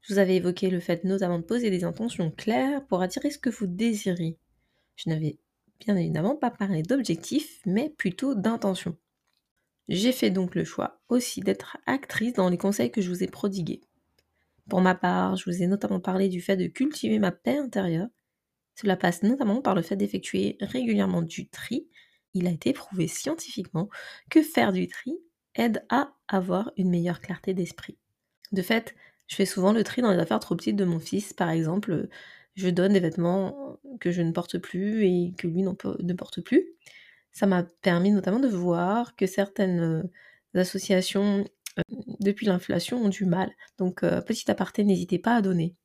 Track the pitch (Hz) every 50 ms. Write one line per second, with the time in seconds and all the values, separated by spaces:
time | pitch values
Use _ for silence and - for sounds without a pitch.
0 | _ - 202 196 196 185 185 185 180 180 180 - - 185 185 175 175 - 175 170
1 | - 185 190 196 196 175 175 170 165 - 226 247 240 220 190 175 - 170 170 -
2 | 220 240 - - 180 160 156 - - - 220 247 262 269 285 277 277 _ - 175
3 | 185 185 - 269 - 285 294 - - 262 220 - 214 185 175 185 220 233 220 208
4 | - 190 180 175 165 160 165 _ _ _ _ _ _ _ _ _ _ _ _ -
5 | - 170 160 156 160 151 - - _ _ _ _ _ _ _ _ - 220 208 180
6 | 170 160 160 156 160 208 285 302 - 240 240 - 202 196 196 156 160 180 254 277
7 | 233 - 165 160 - - 233 294 302 - - - _ 190 180 214 277 311 - _
8 | - 185 175 - - 269 269 208 180 220 233 233 - 196 185 175 - 175 160 _
9 | _ _ _ _ _ _ _ _ _ _ _ _ _ _ _ _ _ - 175 180
10 | 202 247 254 - - 214 185 190 185 180 - 170 165 165 - - - - - _
11 | _ _ 233 254 247 - - - 190 196 196 - - - - - _ - 262 269
12 | - - - - 220 240 240 220 185 180 180 170 - 196 202 - 233 240 - 226
13 | 190 180 180 175 185 180 - - - 208 190 202 165 147 - - _ _ _ _
14 | _ _ _ _ _ _ _ _ _ _ _ _ _ - - 180 185 185 185 180
15 | - 180 180 185 185 185 185 185 - 185 175 180 175 180 196 202 - - 202 185
16 | 180 - 185 185 196 196 180 175 175 - 196 185 180 170 - - 262 302 302 -
17 | - 220 220 214 202 185 202 - _ 233 254 294 285 247 - 208 190 175 165 160
18 | 190 240 _ _ _ _ _ _ _ _ _ _ _ _ _ - - 202 185 180
19 | - 175 175 - - 202 254 277 277 208 196 254 269 - 190 180 165 - 208 196
20 | 202 202 - 196 - - - 190 196 202 208 - 202 196 - 254 254 233 220 208
21 | 196 190 180 175 170 165 - - - - - - - - 226 285 330 _ _ -
22 | - _ _ _ _ _ _ 190 175 180 175 156 - 247 277 - - - - 180
23 | 165 170 - - - 269 320 330 - - - - 180 - - 160 180 208 - -
24 | - - - - _ - - 320 302 302 - 254 233 214 190 180 180 175 - -
25 | - 247 311 381 - _ _ _ _ _ _ - 233 240 220 - - _ 233 262
26 | 285 - _ _ _ - - 190 180 185 180 185 214 - - - 185 185 175 175
27 | 170 175 170 - - - 180 - - - 190 180 175 170 - - - - - _
28 | _ _ _ _ _ _ _ _ _ - - 190 180 - 226 226 233 - - _
29 | - - _ _ _ _ - - 202 185 - 196 180 196 214 233 202 - - -
30 | 247 220 190 175 170 160 214 220 - - 180 170 - 226 214 202 196 180 170 165
31 | 160 - - 196 208 - - - 185 170 160 165 160 156 170 202 208 - 170 156
32 | - - - - - - - - - _ _ 190 185 185 175 180 175 196 208 196
33 | 180 165 160 - 170 170 180 196 196 - - 277 277 269 - - _ 277 269 -
34 | - 180 175 180 170 165 165 - 170 - - 175 175 - - 180 190 208 214 220
35 | 214 185 180 175 175 175 180 - - 175 165 180 196 185 185 - - 196 - -
36 | - 175 180 180 - - - - 170 - 240 330 381 - - _ _ - - -
37 | - - _ _ _ _ _ - - 196 185 180 175 180 _ _ - 190 175 175
38 | 180 196 208 196 185 190 190 240 269 254 208 175 175 180 170 170 175 180 202 233
39 | 240 - _ - 196 185 - - 196 196 - - 202 185 180 175 165 165 165 160
40 | 170 175 _ - - - _ _ _ _ - 180 180 180 - 190 - - 196 185
41 | 190 - - 196 202 208 202 196 196 - _ _ _ - - - 165 _ 233 -
42 | - - - - 190 196 202 208 233 208 180 180 - - - 175 - - 247 247
43 | 233 202 190 - 202 180 175 185 190 - - _ - - _ - 190 185 180 -
44 | - 170 175 175 170 - 220 226 - - 208 - 190 - - - 208 208 190 175
45 | 180 - 185 175 - 226 240 240 202 190 185 170 160 170 175 _